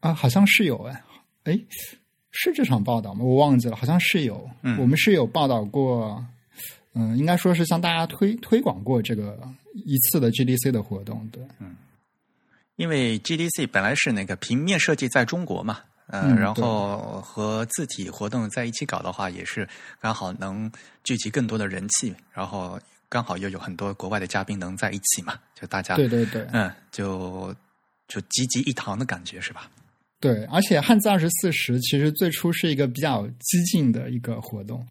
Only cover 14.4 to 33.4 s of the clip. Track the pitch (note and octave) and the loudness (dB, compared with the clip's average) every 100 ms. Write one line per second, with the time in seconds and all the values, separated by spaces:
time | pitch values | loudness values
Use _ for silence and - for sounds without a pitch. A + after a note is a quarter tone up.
14.4 | - A#2+ D#3+ F#3 - D3+ C3 C3+ A#2 F3 | -2 -2 2 2 2 2 2 2 2 -2
15.4 | C3 F2+ G2 G#2+ - _ _ - F3 A#2+ | -4 -6 -6 -8 -10 _ _ -2 4 4
16.4 | G2+ A2 A#2 G#2+ G2+ G2+ A2 G#2 G2+ - | 4 0 0 0 -2 -4 -8 -10 -12 -6
17.4 | G#2+ A2 A2+ - C#3+ - F#2 - G#2 B2 | -4 -2 -4 -4 -6 -6 -10 -6 -4 -2
18.4 | G#2+ A2+ A#2+ A2+ C#3+ F2 - - G2 F#2 | -4 -4 -6 -6 -4 -4 -4 -6 -6 -6
19.4 | F2+ - G2 - - - A2 A2 F#2+ F#2 | -8 -6 -8 -10 -20 -8 -4 -4 -6 -6
20.4 | G2 G2 A2 - - _ - B2 G#2+ B2+ | -8 -6 -8 -10 -20 _ -4 -4 -2 -2
21.4 | A#2+ A2+ G2+ F#2+ G2 - A#2+ F2 _ - | -2 -2 -4 -4 -4 -2 -2 -8 _ -10
22.4 | G2 G2+ F2+ F#2 - _ _ A#2+ A#2 F#2 | -8 -6 -8 -12 -16 _ _ -6 -4 -6
23.4 | G2 F#2 - F2 G2+ G2 A2+ G#2 F#2 G2+ | -6 -8 -10 -8 -8 -6 -6 -4 -4 -4
24.4 | G2 G2+ F2+ F#2+ G#2+ G2+ - - F2+ - | -4 -6 -6 -4 -4 -4 -2 -2 -4 -10
25.4 | _ - - G2 - F#2 C3 A#2 A2+ A2+ | _ -18 -8 -6 -2 2 2 2 0 -2
26.4 | G#2+ A#2 F#2+ - _ - G2 F#2 F#2 F#2 | -4 -2 -2 -6 _ -8 -6 -4 -8 -8
27.4 | F#2+ A2 _ _ _ _ _ - - - | -10 -12 _ _ _ _ _ -12 -4 -2
28.4 | B2+ B2 D3 B2 - G2+ B2+ F#2 F2+ - | 0 0 -2 -2 -6 -6 -4 -6 -8 -10
29.4 | - - - _ _ _ _ _ C#3 A2+ | -10 -12 -18 _ _ _ _ _ 2 2
30.4 | G#2+ D#3+ G3 E3+ C#3 A3+ G#3 G3 E3 E3+ | 2 2 4 4 6 4 6 4 4 2
31.4 | F#3+ D3+ - B2 B2+ C#3+ D3 D3+ F3+ D#3 | 0 0 0 0 2 2 2 2 0 2
32.4 | F3 E3+ F3 C#3+ C#3 B2 D3+ B2 G#2 B2+ | 0 0 0 2 0 0 0 0 -2 -8